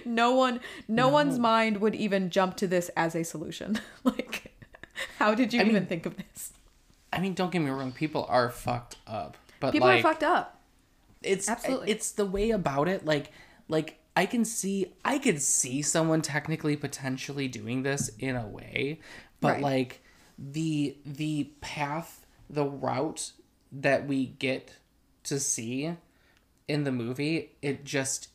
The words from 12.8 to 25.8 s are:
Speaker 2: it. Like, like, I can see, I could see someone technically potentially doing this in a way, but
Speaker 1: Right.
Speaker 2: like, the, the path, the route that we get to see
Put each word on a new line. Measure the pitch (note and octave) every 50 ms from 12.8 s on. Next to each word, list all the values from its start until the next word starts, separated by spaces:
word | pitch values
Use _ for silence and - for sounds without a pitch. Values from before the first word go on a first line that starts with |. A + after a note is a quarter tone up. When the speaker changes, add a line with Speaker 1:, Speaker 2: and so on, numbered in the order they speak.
| D3 F3
Speaker 2:
it. | G3 F#3+ -
Like, | D#3 D#3 C#3+ D3 - - - - - - _ _ -
like, | D#3 D#3+ D3+ - - _ _ _ -
I | E3 F#3
can | G3+ - A#3 A3
see, | A3 - - - G3 G3 G3 F3+ - - _ -
I | A3 C#4 C#4+
could | C4+ B3+ E3+ C#3+
see | - - - - - B2 B2+ C#3+
someone | D3 - - E3 D#3+ E3 D#3+ D#3+
technically | D3+ - C#3+ D3+ D3 - D#3+ D#3 - D3+ C#3+
potentially | C#3+ D3 C3+ - - C#3 C3 C3 C3 - - C#3 C#3+ C#3 C3
doing | B2 A2+ G#2 A2 B2 C3
this | C3 C#3 C#3 C#3 G#2+ - - -
in | C3+ C3+ B2+
a | B2 A2
way, | G2+ G2+ - - - - B2 B2+ C#3 D#3+ - - - - - - - _ _
but | - C#3+ C#3
Speaker 1:
Right. | -
Speaker 2:
like, | C#3+ C#3 C3+ C3 C3 B2 - - _ _ _ - - - _ -
the, | C#3 C#3 C#3 D#3+ E3 D#3+ D#3 D3 C#3+ C#3+ C#3+ - -
the | D3+ C#3 C#3+ D#3 D#3 D3+ D3 C3+ - - -
path, | - - - D#3 C#3+ C#3+ D3 E3 E3 - - - - _ _ - - -
the | - D3 C#3+
route | C#3 C#3 C3+ C3+ B2+ B2 B2+ D3 E3 - - - - - - - _ _ _ _ _
that | - C#3 C3+ C#3+ C3+ - -
we | C#3+ C#3 C3+ C3
get | A#2+ - - - C3 C3 - - - - - _ _ _ _ _ _ _ _ -
to | - D3 C#3
see | - - - - A2 A2+ B2+ C3+